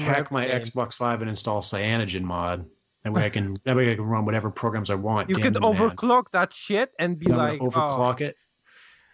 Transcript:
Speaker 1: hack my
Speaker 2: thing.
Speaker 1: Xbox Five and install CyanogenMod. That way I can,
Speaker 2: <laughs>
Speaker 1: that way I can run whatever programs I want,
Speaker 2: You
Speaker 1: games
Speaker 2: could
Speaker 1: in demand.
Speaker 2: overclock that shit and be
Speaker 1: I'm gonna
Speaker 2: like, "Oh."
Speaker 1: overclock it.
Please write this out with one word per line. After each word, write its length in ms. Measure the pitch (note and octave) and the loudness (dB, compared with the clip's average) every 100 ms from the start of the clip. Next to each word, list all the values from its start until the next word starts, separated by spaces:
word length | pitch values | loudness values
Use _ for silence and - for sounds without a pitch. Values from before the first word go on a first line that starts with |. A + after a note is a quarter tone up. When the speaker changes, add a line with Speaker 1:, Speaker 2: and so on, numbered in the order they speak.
| D3+ | 2
Speaker 1:
hack 160 | C#3 D3 | 0 0
my 160 | C3+ B2+ | -2 0
Speaker 2:
thing. 120 | B2+ | -2
Speaker 1:
Xbox 320 | A#2 B2+ A#2 | -2 -4 -4
Five 260 | - A#2+ A#2 | -2 -2 0
and 100 | A2 | -2
install 320 | G#2 - G#2 | -4 -2 -2
CyanogenMod. 1000 | - G2+ G#2 A#2 G#2 F#2 F2+ F2 F2 F2+ E2+ _ _ _ | -2 -2 0 0 0 -2 -2 -2 -2 -4 -8 _ _ _
That 80 | A2 | -2
way 120 | G#2 | 0
I 60 | G#2 | 0
can, 260 | G#2+ G2+ G2 | 0 -4 -4
Speaker 2:
<laughs> 40 | |
Speaker 1:
that 100 | C3 B2 | 0 2
way 140 | A#2+ | 4
I 20 | |
can 100 | G#2+ | 2
run 200 | G#2+ A2 | 0 0
whatever 260 | G#2+ A2 G#2+ | 0 0 -2
programs 400 | - A#2 G#2+ G2+ | -2 -2 -2 -2
I 40 | G2 | -2
want, 320 | G#2 G#2+ G2 | 0 0 0
Speaker 2:
You 60 | F#3+ | 0
Speaker 1:
games 80 | C4+ | 2
Speaker 2:
could 100 | - | 2
Speaker 1:
in 60 | |
demand. 340 | A3+ F#3+ A3+ - | 2 4 2 2
Speaker 2:
overclock 320 | A#3 B3 - | 2 2 2
that 200 | F#3 F3 | 0 -2
shit 400 | - - G#3 C4 - | -4 -2 -2 -2 -2
and 200 | F3 E3+ | -2 0
be 80 | D#3+ | 2
Speaker 1:
I'm 100 | - | 2
gonna 160 | D3+ | 2
Speaker 2:
like, 100 | D3+ | 0
"Oh." 80 | B2+ | -2
Speaker 1:
overclock 500 | D#3+ D3+ C3 B2 B2 | 0 0 2 0 0
it. 160 | D3 - _ _ _ - - - _ | -4 -8 _ _ _ -20 -20 -20 _